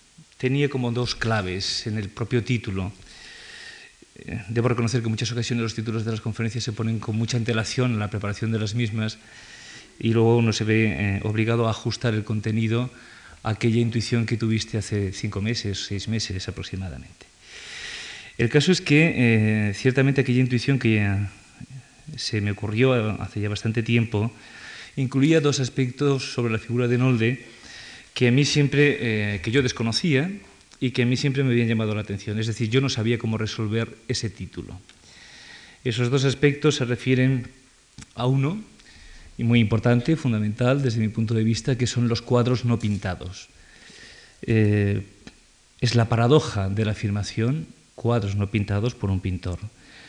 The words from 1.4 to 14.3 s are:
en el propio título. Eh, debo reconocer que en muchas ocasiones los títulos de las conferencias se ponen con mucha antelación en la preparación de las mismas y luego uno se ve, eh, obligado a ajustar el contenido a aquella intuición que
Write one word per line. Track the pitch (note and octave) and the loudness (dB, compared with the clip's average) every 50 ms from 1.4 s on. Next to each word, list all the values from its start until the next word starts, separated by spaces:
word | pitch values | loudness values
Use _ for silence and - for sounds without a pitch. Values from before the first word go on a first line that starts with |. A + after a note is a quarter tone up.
| F#2+ F#2 F2+ F#2+ G2+ - - - - A2+ | 0 -2 -4 -4 -4 -4 -6 -6 -4 -4
en | G#2+ A2 | -4 -4
el | G#2 G2 | -6 -6
propio | - - A#2 G#2+ B2+ A#2+ A2 | -6 -8 -4 -2 0 -2 0
título. | A2+ B2 A#2 - - F#2+ F#2+ F#2 F#2 - - - - - - - - - - - - - - - - - - - - - _ - _ _ | 0 -2 -2 -2 -4 -4 -4 -4 -4 -8 -10 -18 -20 -20 -20 -20 -20 -20 -20 -20 -20 -20 -18 -18 -18 -20 -20 -20 -20 -20 _ -20 _ _
Eh, | - - - - A2 G#2 - | -18 -12 -10 -10 -10 -8 -4
debo | A#2 A#2 A#2 A#2+ | -2 0 0 2
reconocer | A#2+ A2 A#2 A2+ A#2+ B2 | 2 0 0 0 0 0
que | A2+ | 0
en | A2+ A2 | -2 -2
muchas | A2 A#2+ G#2+ A#2+ | -2 -4 -4 -4
ocasiones | A#2+ A2+ - B2 A#2+ A#2 | -4 -4 -2 -2 -2 -2
los | A2 A2 | -4 -4
títulos | - G#2+ A#2 A2 A#2 G#2+ | -6 -6 -4 -4 -4 -4
de | A2+ A2+ | -4 -4
las | G#2+ | -4
conferencias | - A#2 G#2 - A2+ A2+ G#2 B2 - | -4 -6 -4 -4 -4 -4 -4 -4 -6
se | - G#2+ | -6 -4
ponen | - A2+ A2+ A2+ A2 | -4 -2 -2 -2 -4
con | - - A2 | -4 -4 -2
mucha | A2 A2+ A2 - | -2 -2 -2 -2
antelación | B2 A2+ A2 A#2 A2 G#2+ - - - B2+ B2 A#2+ | -2 -2 0 -2 -2 -2 -2 -2 0 0 0 0
en | G#2+ | -2
la | G#2+ G2+ | -2 -4
preparación | - G#2 G2 G2+ G2+ - - A2 A2+ | -4 -4 -4 -6 -4 -4 -2 -2 -2
de | A2 | -2
las | G#2+ G#2 G#2+ | -2 -2 -2
mismas | A#2+ A#2+ G#2+ G#2 A2+ A2 A2 - - - - - - - - - - - - - - - - - - | -2 -2 -2 -2 -4 -4 -4 -6 -10 -16 -20 -20 -20 -20 -20 -20 -20 -20 -20 -20 -20 -20 -20 -14 -4
y | - A2+ A2+ | -2 2 4
luego | A#2 A2+ A2+ A#2 A#2 | 4 6 6 6 6
uno | A#2 A2+ G#2 | 4 4 2
se | - A2 | 2 0
ve, | G#2+ A2 A2 A2 | 2 4 4 4
eh, | A2 F2+ D2 G2+ G2+ G2 F#2+ - | 2 2 0 0 0 0 0 0
obligado | G#2+ G#2 A2 A2 A2+ A#2 A#2 A#2 A2+ | -2 0 0 0 2 2 2 2 0
a | |
ajustar | G#2+ - - A#2+ A2 - - B2 A2 | 0 -2 -4 -4 -4 -2 -2 0 0
el | G#2+ G#2 | 0 -2
contenido | - A2+ G#2+ G#2 A2+ G#2+ A2+ A2+ A2 A2+ A#2 B2 B2+ - - - - - - - - - - - | -2 -4 -2 -2 -2 0 0 0 2 0 0 -2 -4 -8 -14 -20 -20 -20 -20 -20 -20 -20 -8 -4
a | A2 | -4
aquella | G#2 - - A#2 A2 A#2+ | -2 0 2 2 4 4
intuición | A#2+ A#2 A2+ A#2+ G#2+ - - A#2 A#2 | 2 2 0 -2 -2 0 0 0 0
que | A2 | 0